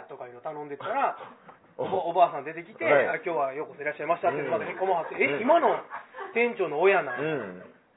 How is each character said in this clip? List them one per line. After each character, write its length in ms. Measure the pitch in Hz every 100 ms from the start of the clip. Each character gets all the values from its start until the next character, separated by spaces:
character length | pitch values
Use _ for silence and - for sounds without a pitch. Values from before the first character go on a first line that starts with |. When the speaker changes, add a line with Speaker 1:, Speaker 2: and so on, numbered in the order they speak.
| -
Speaker 1:
と 80 | 139
か 100 | 123
い 40 |
う 20 | 123
の 40 |
頼 240 | 160 151
ん 60 | 147
で 80 | 143
た 100 | 185
ら、 300 | 262 240 - - -
Speaker 2:
<laughs> 320 | - - _ -
お。 80 |
Speaker 1:
お 20 | -
ば-、 100 | 185 170
お 40 |
ば 100 | 175 175
あ 20 |
さ 100 | 151
ん 40 |
出 100 | 139
て 80 | 160
き 100 | 165
て、 120 | - 330
Speaker 2:
は 160 | 285
い。 60 | 117
Speaker 1:
「あ、 20 | 160
今 80 |
日 40 | 175 160
は 160 | 135
よ 120 | 139
う 20 | 151
こ 80 |
そ 80 | 143
い 20 |
ら 80 | 147
っ 20 |
し 60 | 147
ゃ 40 |
い 20 | 151
ま 100 | 170
し 60 |
た」 80 | 175
っ 0 |
て、 80 | 151
Speaker 2:
う 80 | 135
ん。 20 |
Speaker 1:
ま 80 | -
た 60 |
へ 80 | 156
こ 140 | 185 190
ま 80 |
は 80 | 175
っ 60 | -
て、 60 | -
Speaker 2:
う 20 |
ん。 20 | 262 143
Speaker 1:
「え、 20 |
今 180 | 240 330
の 180 | 247 165 - - - - 392
店 220 | 233 240 208
長 140 | 170
の 100 | 147
親 220 | 190 190
な 120 | 147
ん 60 | 127
や」。 0 |
Speaker 2:
う 160 | 151 147
ん。 180 | 101 90 92 - _